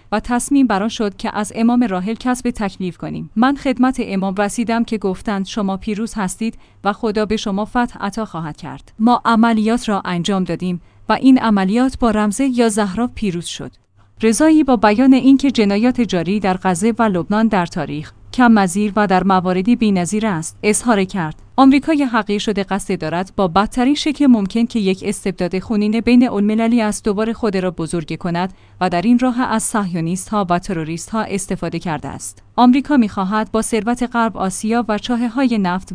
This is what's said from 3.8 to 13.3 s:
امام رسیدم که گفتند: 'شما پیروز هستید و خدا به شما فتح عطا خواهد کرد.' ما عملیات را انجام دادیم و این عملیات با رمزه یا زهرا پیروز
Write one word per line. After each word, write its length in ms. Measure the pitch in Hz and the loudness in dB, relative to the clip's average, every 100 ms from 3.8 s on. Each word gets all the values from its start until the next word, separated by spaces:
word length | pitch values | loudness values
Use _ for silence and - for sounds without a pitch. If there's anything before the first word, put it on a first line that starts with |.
| 254 254 | 0 0
امام 320 | 214 190 196 190 | -4 -4 -2 -2
رسیدم 480 | 202 - 233 233 | -2 -2 -2 -2
که 140 | 226 220 | -2 -2
گفتند: 480 | 202 185 - 202 190 | -4 -4 -4 -4 -4
'شما 320 | - 196 190 | -4 -4 -4
پیروز 360 | 208 208 226 | -6 -6 -6
هستید 440 | - 185 - 226 - - _ | -4 -6 -4 -6 -8 -16 _
و 100 | 196 | -4
خدا 320 | 208 226 208 208 | -2 -2 -2 -2
به 120 | 220 | -2
شما 280 | 214 196 214 | -2 -4 -2
فتح 320 | 254 240 - | -2 -2 -4
عطا 260 | 202 196 214 | -8 -6 -8
خواهد 320 | 165 160 147 | -8 -10 -10
کرد.' 340 | 151 135 - - | -12 -14 -16 -2
ما 220 | 220 247 - | 2 2 2
عملیات 640 | 226 233 226 214 240 - | 2 4 2 0 0 0
را 120 | 196 185 | -4 -2
انجام 380 | 175 170 196 | -4 -2 -2
دادیم 380 | 180 170 180 180 - _ - | -2 -4 -4 -6 -8 _ -4
و 40 | |
این 260 | 220 262 262 | 2 6 6
عملیات 600 | 226 202 190 220 262 - | 4 2 2 2 0 0
با 120 | 240 | 0
رمزه 340 | 214 208 196 269 | 2 0 0 0
یا 240 | 247 233 | 2 2
زهرا 400 | 208 202 185 240 - | 2 -2 -2 -4 -2
پیروز 300 | 208 | -4